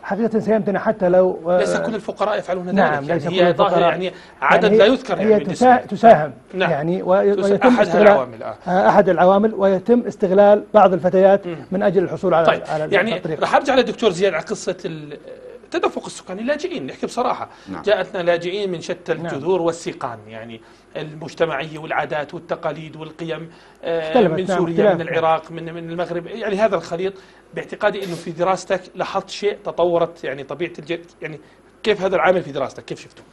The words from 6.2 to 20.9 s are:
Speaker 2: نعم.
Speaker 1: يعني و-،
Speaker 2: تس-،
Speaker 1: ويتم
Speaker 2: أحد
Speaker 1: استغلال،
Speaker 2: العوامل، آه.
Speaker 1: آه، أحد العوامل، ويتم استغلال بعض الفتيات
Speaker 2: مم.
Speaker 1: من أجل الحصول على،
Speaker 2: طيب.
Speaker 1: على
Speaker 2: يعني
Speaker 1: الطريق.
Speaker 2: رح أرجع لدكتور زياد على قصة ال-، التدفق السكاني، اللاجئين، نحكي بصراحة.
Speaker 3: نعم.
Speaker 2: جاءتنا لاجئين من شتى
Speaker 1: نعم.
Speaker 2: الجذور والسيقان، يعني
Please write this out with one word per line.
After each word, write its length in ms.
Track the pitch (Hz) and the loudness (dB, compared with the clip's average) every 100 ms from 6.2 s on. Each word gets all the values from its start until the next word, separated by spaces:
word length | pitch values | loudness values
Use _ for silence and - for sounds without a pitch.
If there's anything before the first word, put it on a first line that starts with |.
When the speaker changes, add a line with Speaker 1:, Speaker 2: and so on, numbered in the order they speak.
| 151 - _ | 4 -8 _
Speaker 2:
نعم. 180 | 185 170 | -4 -2
Speaker 1:
يعني 320 | 147 160 185 | 0 -2 -4
و-، 320 | 180 190 202 202 | 0 2 2 2
Speaker 2:
تس-، 160 | 196 | 2
Speaker 1:
ويتم 160 | 202 254 | 4 4
Speaker 2:
أحد 200 | 247 190 | 4 2
Speaker 1:
استغلال، 200 | 170 208 | 6 6
Speaker 2:
العوامل، 360 | 202 123 113 | 6 0 -8
آه. 120 | 117 107 - | -12 -10 -2
Speaker 1:
آه، 220 | 185 214 | 2 4
أحد 200 | 196 185 | 4 4
العوامل، 440 | 170 180 196 220 | 4 6 6 2
ويتم 500 | 220 196 190 190 240 220 | 2 0 0 2 2 0
استغلال 560 | - 190 190 202 208 208 | -4 2 6 6 6 4
بعض 200 | 214 196 | 6 6
الفتيات 540 | 180 180 185 190 202 175 | 4 2 4 6 4 0
Speaker 2:
مم. 80 | 160 - | -12 -8
Speaker 1:
من 120 | 185 | -2
أجل 200 | 208 185 | 0 2
الحصول 300 | 170 156 190 | 0 -2 0
على، 120 | 165 165 | 4 4
Speaker 2:
طيب. 180 | 165 - | 2 -4
Speaker 1:
على 280 | 156 151 190 | -6 0 0
Speaker 2:
يعني 220 | 214 190 | 0 -4
Speaker 1:
الطريق. 240 | 165 156 | -6 -4
Speaker 2:
رح 140 | 170 294 | 0 2
أرجع 200 | 277 262 | 2 0
لدكتور 360 | 220 - 226 | 0 0 -2
زياد 220 | 170 196 | 2 -2
على 100 | 160 | -2
قصة 340 | - 202 - 180 185 | -8 -8 -8 -8 -10
ال-، 320 | 160 147 151 - - - - | -12 -14 -18 -18 -20 -20 -20
التدفق 420 | - 349 359 - 185 | -10 -4 -4 -4 -12
السكاني، 360 | - - 190 | -16 -14 -8
اللاجئين، 460 | 233 294 349 277 135 | -6 -4 -6 -8 -12
نحكي 180 | - - | -10 -8
بصراحة. 440 | - 240 - 113 - - | -4 -4 -4 -10 -14 -14
Speaker 3:
نعم. 120 | 185 | -8
Speaker 2:
جاءتنا 400 | 196 202 180 190 | -2 -2 -2 -4
لاجئين 500 | 170 175 175 196 196 | -2 -2 -4 -6 -6
من 100 | 170 | -8
شتى 320 | - 170 - | -8 -10 -6
Speaker 1:
نعم. 120 | 175 170 | -6 -6
Speaker 2:
الجذور 360 | 143 156 185 | -6 -2 -2
والسيقان، 560 | 165 165 180 170 131 110 107 | -2 -4 -10 -10 -10 -12 -16
يعني 340 | 113 117 117 - _ _ | -18 -16 -18 -20 _ _